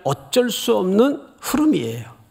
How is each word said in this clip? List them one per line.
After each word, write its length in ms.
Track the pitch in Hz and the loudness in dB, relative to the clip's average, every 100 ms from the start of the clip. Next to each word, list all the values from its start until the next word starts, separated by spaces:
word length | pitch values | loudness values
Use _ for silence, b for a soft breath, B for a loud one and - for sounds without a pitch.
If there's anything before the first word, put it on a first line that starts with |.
어쩔 480 | - - - 254 247 | -6 -6 -2 0 0
수 260 | - - 214 | -2 -2 0
없는 440 | 185 202 269 - - _ | 2 2 2 0 -10 _
흐름이에요. 640 | - - 311 170 113 120 - - _ | -4 0 2 0 -2 -8 -14 -20 _